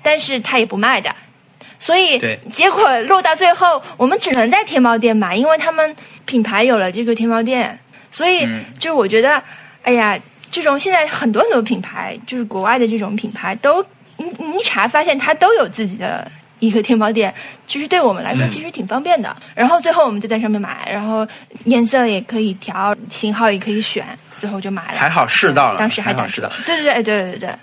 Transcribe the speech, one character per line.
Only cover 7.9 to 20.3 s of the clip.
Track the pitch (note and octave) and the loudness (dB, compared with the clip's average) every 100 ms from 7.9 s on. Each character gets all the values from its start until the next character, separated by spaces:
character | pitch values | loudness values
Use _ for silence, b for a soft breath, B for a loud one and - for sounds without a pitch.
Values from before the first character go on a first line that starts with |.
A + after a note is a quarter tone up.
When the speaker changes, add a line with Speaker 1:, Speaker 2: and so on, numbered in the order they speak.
| B B | B B
Speaker 1:
所 | - E4+ | -2 0
以 | F4+ B3+ | 2 0
Speaker 2:
嗯。 | A3 G#3+ C3+ | -4 -10 -10
Speaker 1:
就 | D#4+ D4+ | -2 0
我 | G3 | 2
觉 | G#3+ | 2
得， | C4 D4 B B B B | 4 2 B B B B
哎 | B3 | 0
呀， | B3 G#3+ F#3+ - _ - | 2 2 -2 -8 _ -10
这 | F4 | -2
种 | D4+ C#4 | 0 0
现 | F#4+ | 2
在 | F4+ D4+ | 0 0
很 | - B3 | -2 -2
多 | G#3 | 2
很 | A#4 | 2
多 | C#4 | 2
品 | G#3+ B3 | 0 -4
牌， | F#3+ F#3+ G3 - - | -6 -10 -10 -12 -10
就 | B3+ | -8
是 | G#3+ | -6
国 | F#3+ | -2
外 | G3 B3+ | 0 2
的 | A#3 | 2
这 | A3 | 0
种 | G#3 G#3 | -4 -6
品 | G#3+ | -8
牌 | - F#3 G#3 | -8 -8 -2
都， | C#4 E4+ G4 _ _ - | 2 2 -2 _ _ -14
你， | E4 F4+ | -12 -10
你 | D#4+ F4+ | -6 -4
一 | |
查 | A#4 - A3 | -2 -2 0
发 | D4+ | 0
现 | D#4 C#4 | 0 0
它 | C4 | 0
都 | D#4 F#4 A4+ | 2 4 4
有 | G3+ | 0
自 | G#3 G#3 | -2 -6
己 | G3 | -6
的 | - - - - _ _ | -8 -8 -10 -18 _ _
一 | A3+ | 0
个 | A3 | 2
天 | G#3 A3+ | 2 2
猫 | G#3+ | 2
店， | A3+ G3 - B B - | 2 0 -4 B B -10
其 | C#4 | -10
实 | D4+ | 0
对 | F4+ | 2
我 | C4+ | 2
们 | F3+ | 0
来 | E3 | -2
说 | - C3 | -2 -2
其 | - | -4
实 | D#4 | -10
挺 | - F#3+ | -10 -6
方 | A#3+ | -4
便 | D#4+ E4 | 0 0
的。 | G#3 | 0
Speaker 2:
嗯。 | - | -10
嗯。 | - - | -12 0
Speaker 1:
然 | B3 | 2
后 | E4+ | 2
最 | E4 | 2
后 | E4+ C#4+ | 2 2
我 | |
们 | G#3 | 2
就 | |
在 | G#3 | -2